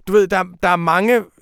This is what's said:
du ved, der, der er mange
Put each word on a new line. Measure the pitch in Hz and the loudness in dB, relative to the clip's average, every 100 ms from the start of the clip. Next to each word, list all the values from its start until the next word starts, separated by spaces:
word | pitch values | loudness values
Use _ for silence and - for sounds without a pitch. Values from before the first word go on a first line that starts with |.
| - | 0
du | |
ved, | 208 190 | 0 2
der, | 190 185 175 | -2 -4 -4
der | 180 | -2
er | 175 | 0
mange | 170 175 214 240 - _ | 0 0 2 0 -2 _